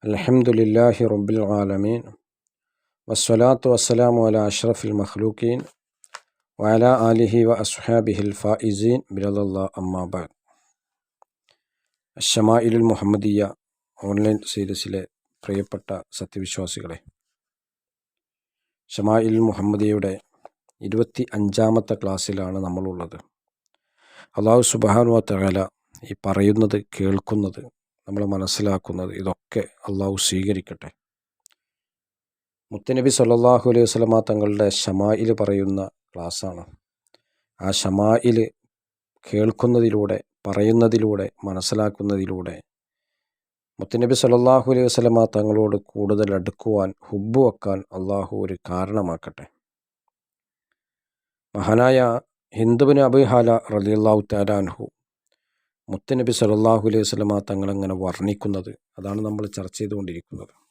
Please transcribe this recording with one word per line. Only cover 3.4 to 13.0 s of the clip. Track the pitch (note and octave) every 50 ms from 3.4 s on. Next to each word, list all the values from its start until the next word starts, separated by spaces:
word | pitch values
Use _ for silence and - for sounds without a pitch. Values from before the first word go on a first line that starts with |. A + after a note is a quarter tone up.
| A#2 B2+ C3 B2+ -
والسلام | C3 B2 A2+ - - A#2+ A2+ B2 A#2+ A#2+ A#2
على | A2+ A2 G#2+ A2 G#2+ G#2
أشرف | G2+ - - A#2 A2+ - -
المخلوقين | A2 G#2 G#2 G2+ - - G2+ G#2 A2 G#2 - - A#2 A#2+ B2+ C#3+ - _ _ _ _ _ _ _ _ _ - _ _ _ _ _ _ _ _
وعلى | G#2 G#2+ A2 A2+ A#2 B2+ B2+ B2 A2+ A2+
آله | A2+ A2+ A#2 G#2+ A2 A#2 A#2 A2
وأصحابه | A#2 G2+ A2 - - - - - A#2 A#2 A2 A2 G2+ F#2
الفائزين | G2+ G#2 G2+ - - G#2 G#2+ - - A2 G2+ G2 G#2 A2+ B2 C3 - _
برضا | G2 G2 G2 G2+ G2+ G2+
الله، | G2+ G2 F#2+ F#2+ F#2+ G2 _ -
أما | F#2+ F#2 F#2 F#2 F2+
بعد. | F2 F#2+ F2+ E2+ D#2 _ _ _ _ _ _ _ _ _ _ _ _ _ _ _ _ _ _ _ _ _ _ _ _ _ _ _ _ _ _ _ _ _ _ _ _ _ -
الشمائل | - - - A#2 G#2+ G#2+ A2 A#2+ A2+ A#2 A2
المحمدية | A#2 A2+ A2+ G#2+ G#2+